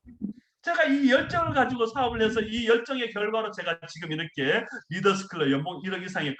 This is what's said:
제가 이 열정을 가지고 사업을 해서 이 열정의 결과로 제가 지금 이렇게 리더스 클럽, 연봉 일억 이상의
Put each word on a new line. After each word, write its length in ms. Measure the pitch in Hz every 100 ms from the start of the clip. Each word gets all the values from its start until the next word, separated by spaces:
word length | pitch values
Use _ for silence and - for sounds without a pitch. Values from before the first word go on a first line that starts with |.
| - - 202 - _ _
제가 240 | - 339
이 260 | 294 277 269
열정을 440 | 269 - 349 320
가지고 320 | 285 240 254 226
사업을 360 | 277 247 233
해서 180 | 220 226
이 280 | 214 226 226
열정의 420 | 233 233 262 233
결과로 380 | 202 208 220 214
제가 300 | 190 170 170 -
지금 240 | 160 170
이렇게 520 | 156 160 - 135 208 233 - -
리더스 360 | 175 202 196 -
클럽, 220 | 170 139
연봉 300 | 139 156 180
일억 200 | 190 196
이상의 340 | 185 190 147 135